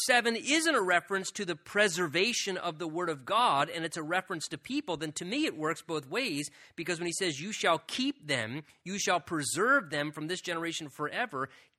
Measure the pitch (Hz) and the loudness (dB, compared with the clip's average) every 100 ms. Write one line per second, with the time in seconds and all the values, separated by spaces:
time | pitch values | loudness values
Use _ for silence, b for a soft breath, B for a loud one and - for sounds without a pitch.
0 | - 247 233 226 - 311 330 269 185 175 | 4 4 4 0 2 4 4 4 4 4
1 | - 196 165 - 185 160 - 202 208 165 | 4 -2 -2 -6 -4 -4 -2 4 4 4
2 | 170 156 220 220 196 185 175 156 170 160 | 0 4 2 2 -2 -2 -4 -4 -4 -2
3 | 175 147 123 208 240 139 151 170 165 170 | -2 -2 0 4 6 6 2 0 -4 -4
4 | 156 180 - 175 - 151 - 277 233 156 | 0 0 0 -6 -6 -8 -4 -4 -2 -4
5 | 156 - 175 269 302 156 156 160 - 156 | -4 -6 -4 -2 -2 0 -2 -2 -4 -6
6 | 131 202 262 143 147 B B - 165 170 | -2 -4 -2 -2 -6 B B -10 -4 -2
7 | 175 165 185 135 185 208 190 160 - - | -2 0 -2 -2 -6 -2 2 2 0 -2
8 | 262 - 147 131 110 139 - b 175 196 | -2 -2 -2 -2 -2 -6 -10 b -8 -4
9 | 196 175 - 165 131 156 233 277 170 147 | 0 0 0 -4 -2 0 4 4 2 -2
10 | 151 147 151 180 - 170 165 160 151 - | -2 -4 -6 -6 -4 -4 -4 -6 -10 -6
11 | 147 185 233 135 135 B B | -6 -2 -4 -4 -6 B B